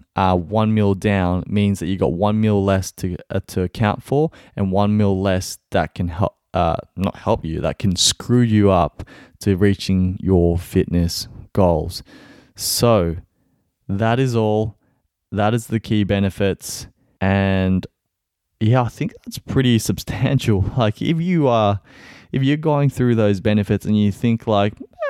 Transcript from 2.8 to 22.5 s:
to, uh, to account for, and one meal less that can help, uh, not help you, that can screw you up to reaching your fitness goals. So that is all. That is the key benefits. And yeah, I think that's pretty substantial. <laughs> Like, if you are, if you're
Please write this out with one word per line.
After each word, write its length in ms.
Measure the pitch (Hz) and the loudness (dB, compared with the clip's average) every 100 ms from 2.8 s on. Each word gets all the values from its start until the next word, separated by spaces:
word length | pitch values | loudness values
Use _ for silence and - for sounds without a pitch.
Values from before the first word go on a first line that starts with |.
| 95 | -2
to, 240 | - 92 87 - | -6 -6 -6 -6
uh, 100 | 98 - | -8 -6
to 160 | - | -4
account 400 | 92 - 107 - | -4 -2 -2 -2
for, 280 | - 135 160 - - - | -4 -2 -2 -6 -14 -6
and 140 | 98 | -2
one 280 | 95 101 104 | 0 2 2
meal 200 | 101 95 | 2 2
less 400 | 98 92 - - - | 0 -2 -4 -12 -4
that 240 | 92 80 | -2 -2
can 140 | - 87 | -4 -6
help, 280 | 82 98 _ _ | -2 -4 _ _
uh, 240 | - 85 - - - | -2 0 -2 -6 -6
not 200 | 92 - | -6 -4
help 300 | - 113 80 | -4 -2 -2
you, 140 | 80 | -4
that 180 | 76 - | -4 -2
can 180 | 101 90 | -2 0
screw 440 | - - - 120 | -2 -2 0 2
you 280 | 120 107 101 | 4 4 4
up 340 | 92 78 - - - - - | 4 2 -2 -18 -20 -20 -6
to 160 | - 92 | 0 2
reaching 600 | 101 98 - 95 92 92 | 2 0 0 0 2 0
your 380 | 90 92 85 85 | 2 4 4 0
fitness 720 | - 95 - 87 85 - - - - | -2 0 0 0 0 -4 -12 -16 -8
goals. 480 | - 92 80 85 - - - - - _ | 0 2 2 -2 -10 -16 -20 -20 -20 _
So 600 | - - - 120 110 85 82 - _ _ _ _ _ - | -10 -6 0 2 2 0 -4 -12 _ _ _ _ _ -8
that 320 | 98 113 120 | -2 0 0
is 160 | 131 117 | 0 0
all. 400 | 110 107 107 - _ _ _ _ - | 0 0 -2 -8 _ _ _ _ -10
That 240 | 98 104 | -2 0
is 140 | 117 - | 0 -2
the 120 | 113 | -6
key 240 | - 110 | 0 0
benefits. 840 | 98 101 98 - 98 90 - - - _ _ - | 2 2 0 0 -2 -2 -8 -14 -14 _ _ -4
And 640 | 95 98 98 95 92 95 - _ _ _ _ _ _ - | 0 2 2 0 0 0 -4 _ _ _ _ _ _ -4
yeah, 220 | 110 127 | 2 2
I 60 | 120 | 0
think 260 | - 147 - | -4 -8 -10
that's 140 | - - | -16 -16
pretty 400 | - 139 123 117 | -4 0 2 2
substantial. 840 | - 104 - - 131 139 - 101 95 | 0 -6 -4 -4 0 0 0 0 0
<laughs> 60 | - | 0
Like, 240 | 110 - | -2 -2
if 220 | 113 165 | -2 -2
you 260 | 170 175 139 | 0 0 2
are, 320 | 117 104 101 _ - - - - | 2 2 0 _ -20 -20 -20 -8
if 100 | 135 | -2
you're 160 | 135 | 0